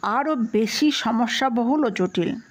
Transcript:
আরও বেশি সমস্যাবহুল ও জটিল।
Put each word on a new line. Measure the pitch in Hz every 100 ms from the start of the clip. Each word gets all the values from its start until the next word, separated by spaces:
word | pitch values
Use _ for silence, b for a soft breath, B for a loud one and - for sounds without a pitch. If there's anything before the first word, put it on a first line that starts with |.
| 202
আরও | 226 294 302 226
বেশি | 214 220 - 302 277
সমস্যাবহুল | 233 226 233 - 269 240 233 302 262
ও |
জটিল। | 196 180 - 170 226 -